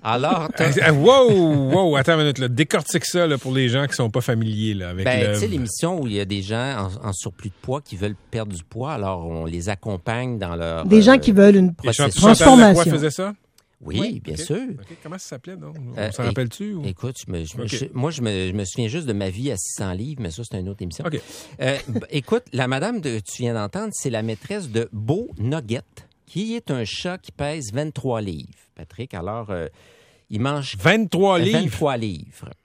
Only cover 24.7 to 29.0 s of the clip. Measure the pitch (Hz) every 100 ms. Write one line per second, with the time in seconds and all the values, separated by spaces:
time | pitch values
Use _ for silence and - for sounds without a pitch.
24.7 | 110 117 107 107 175 247 - 110 160 110
25.7 | 117 - - - _ _ 175 220 233 -
26.7 | 131 107 - 180 180 - - 143 160 113
27.7 | 117 151 139 135 113 101 80 62 - _
28.7 | - 78 -